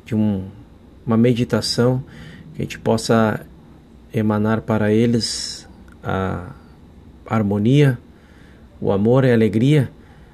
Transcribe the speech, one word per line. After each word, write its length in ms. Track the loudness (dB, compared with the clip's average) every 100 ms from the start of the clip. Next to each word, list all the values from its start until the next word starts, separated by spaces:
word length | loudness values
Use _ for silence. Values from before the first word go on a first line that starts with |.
| -6
de 80 |
um, 320 | -2 0 -2 -6 -16 -20 -20 -20 -16 -2
uma 100 | 2
meditação 880 | 2 2 0 -2 -2 0 0 0 -6 -18 -20 -20 -20
que 80 | -10
a 40 | -10
gente 120 | -6
possa 680 | -2 -2 2 2 2 -2 -8 -20 -20 -20 -20 -20 -10
emanar 480 | -4 0 0 0 -2
para 300 | 0 0 2
eles 760 | 2 2 0 -2 -8 -10 -14 -20 -20 -20 -12
a 480 | -6 -4 -4 -6 -10 -18 -20 -20 -20 -20 -20 -20 -4
harmonia, 720 | -2 0 0 2 4 2 0 -10 -20 -20 -20 -20 -20 -20 -8
o 100 | -2
amor 320 | 0 2 4
e 80 | 4
a 20 |
alegria, 560 | 4 2 2 2 2 0 -6 -20 -20 -20